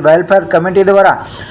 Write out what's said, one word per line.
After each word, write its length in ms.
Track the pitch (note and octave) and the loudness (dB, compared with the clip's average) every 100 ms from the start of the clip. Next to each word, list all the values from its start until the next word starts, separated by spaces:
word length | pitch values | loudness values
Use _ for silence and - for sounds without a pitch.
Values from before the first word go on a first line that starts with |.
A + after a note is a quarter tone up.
| D3+ | 2
વેલફેર 360 | E3 F3 G3 E3+ | 0 2 0 0
કમિટી 340 | E3 F3+ F#3 F#3+ | -2 -2 0 2
દ્વારા 260 | G3 F#3+ A#2+ - - - | 2 2 0 -8 -18 -18